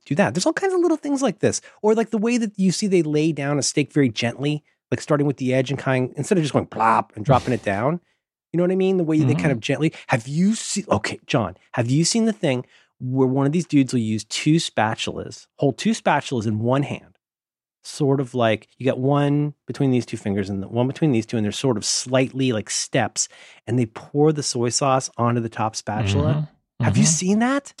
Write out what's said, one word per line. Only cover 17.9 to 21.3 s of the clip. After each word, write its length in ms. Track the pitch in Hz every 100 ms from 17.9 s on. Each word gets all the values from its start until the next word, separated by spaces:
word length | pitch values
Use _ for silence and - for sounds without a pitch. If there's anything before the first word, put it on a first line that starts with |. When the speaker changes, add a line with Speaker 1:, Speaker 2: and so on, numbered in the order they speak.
| - 139 139
Speaker 1:
of 160 | 127 127
like 320 | 113 107 - -
you 80 | 127
got 140 | 123
one 540 | 131 143 143 147 147 - -
between 240 | 127 135
these 160 | 127 110
two 120 | 113
fingers 320 | 107 98 98
and 120 | 98
the 60 | 95
one 180 | 117 127
between 280 | - 160
these 120 | 117
two, 120 | 107